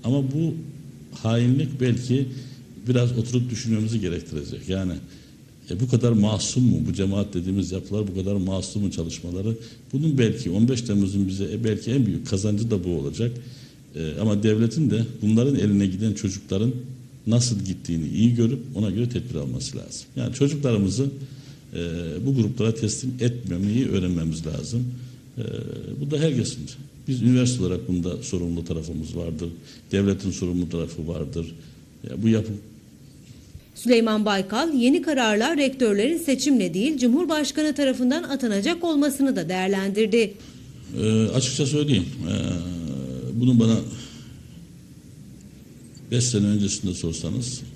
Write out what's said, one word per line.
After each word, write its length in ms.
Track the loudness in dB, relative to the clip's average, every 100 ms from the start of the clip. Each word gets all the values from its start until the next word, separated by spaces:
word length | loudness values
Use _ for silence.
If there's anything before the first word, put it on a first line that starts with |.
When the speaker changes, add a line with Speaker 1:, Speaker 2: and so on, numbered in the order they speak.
Speaker 1:
Ama 200 | 2 0
bu 300 | 0 0 -2 -2 -10 -14 -16 -18 -18
hainlik 680 | -4 0 4 4 4 2 0
belki 440 | 2 2 2 0 0 -6 -14 -18 -20 -12 0
biraz 300 | 2 2 0
oturup 320 | 0 0 0
düşünmemizi 520 | -4 -2 0 0 -2
gerektirecek. 680 | -2 -4 -6 -8 -8 -10 -4
Yani, 220 | -2 -2 -4 -10 -20 -20 -20 -20 -20 -10
e, 100 | -4
bu 80 | 2
kadar 240 | 4 4
masum 520 | 4 4 2 -2 2
mu? 140 | 4 4 0
Bu 40 |
cemaat 400 | 0 0 0 -2
dediğimiz 380 | -4 -2 -2 -2
yapılar 360 | -4 -4 -4 -4
bu 80 | -4
kadar 200 | -2 -2
masum 460 | 0 -2 -4 -4
mu 100 | -4
çalışmaları? 680 | -2 -6 -6 -8 -6 -4 -4 -8 -20 -6
Bunun 240 | -2 0 4
belki 320 | 2 2 -2
on 200 | 4 4
beş 120 | 4
Temmuz'un 460 | 0 2 2 2 0
bize, 160 | 0
e, 200 | -4 -2
belki 280 | -2 -2 0
en 140 | 2 2
büyük 220 | 0 -2
kazancı 440 | 0 0 0 0
da 120 | 0
bu 60 | 0
olacak. 420 | -2 -2 -2 -4 -4 -14 -18 -20 -20 -16 -8
E, 240 | -6 -2
ama 220 | 0 2
devletin 460 | 4 4 2 2 2
de 160 | 2 0 0
bunların 340 | 2 4 4 4
eline 300 | 4 4 4
giden 280 | 2 0
çocukların 580 | 0 -2 -4 -4 0 0 -2 -8 -16 -18 -10 2
nasıl 320 | 2 4 0 -2
gittiğini 420 | -4 -2 -2 -2
iyi 280 | 4 4 6
görüp 240 | 2 2 -6 -4
ona 140 | -2
göre 200 | 0 -2
tedbir 260 | -2 -4 -6
alması 420 | -4 -6 -6 -10
lazım. 280 | -12 -14 -12 -6
Yani 180 | -6
çocuklarımızı, 760 | 2 0 2 2 2 2 2 -2 -4 -14 -16 -20 -20 -12 -8
e, 40 | -6 -6 -6 -4 0
bu 100 | 2
gruplara 400 | 2 2 0 0
teslim 380 | -2 -2 -6 -2
etmemeyi 680 | -2 -2 -4 -2 0 2 2
öğrenmemiz 580 | 0 0 0 -2 -4 -6
lazım. 420 | -6 -4 -4 -4 -6 -14 -18 -16 -8
E, 60 | -6 -6 -8 -10 -10 -8
bu 100 | -4
da 60 | 2
herkesince. 560 | 2 2 -2 -4 -12 -14 -18 -14 -4
Biz 140 | 2
üniversite 420 | 6 6 4 2
olarak 240 | 0 -2 0
bunda 360 | -2 0 -4
sorumlu 420 | -4 -4 -2 -4 -4
tarafımız 500 | -6 -4 -6 -6 -6
vardır. 340 | -6 -6 -6 -8 -18 -20 -2
Devletin 400 | 2 4 2 -2
sorumlu 380 | -4 -2 0 -2
tarafı 380 | -2 -6 -6 -6
vardır. 480 | -4 -4 -6 -8 -10 -20 -20 -20 -16 -10
Ya 140 | -2
bu 40 | 2
yapı 220 | 2 2 -6 -10 -20 -20 -20 -20 -20 -20 -20 -20 -20 -20 -8
Speaker 2:
Süleyman 500 | 4 4 6 2 2
Baykal, 480 | 0 0 0 0
yeni 280 | 4 4 4
kararla 560 | 2 2 2 2 2 2
rektörlerin 600 | 0 2 2 4 2 0
seçimle 560 | 0 0 4 2 2
değil, 240 | 0 0 2
Cumhurbaşkanı 800 | 4 4 4 0 0 0 0 2
tarafından 480 | 0 2 2 0
atanacak 600 | -2 -2 0 0 0 0
olmasını 520 | 0 2 2 2 2 2
da 140 | -2
değerlendirdi. 840 | -2 0 0 0 2 2 4 2 -2 -18 -18 -18 -18 -10 -2
Speaker 1:
E, 260 | 2 4 4
açıkça 380 | 2 0 0 0
söyleyeyim, 400 | 2 4 2 2 -4 -4
e, 40 | -2 -2 -2 -4 -6 -6 -6 -6 -8 -6 2
bunu 200 | 4 6
bana 200 | 6 4 0 -10 -14 -18 -18 -18 -20 -20 -20 -20 -20 -20 -20 -20 -20 -20 -20 -20 -20 -20 -20 -20 -4
beş 120 | 0
sene 220 | 2 2 4
öncesinde 480 | 2 0 -2 -4
sorsanız 680 | -4 -4 -4 -4 -4 -6 -8 -12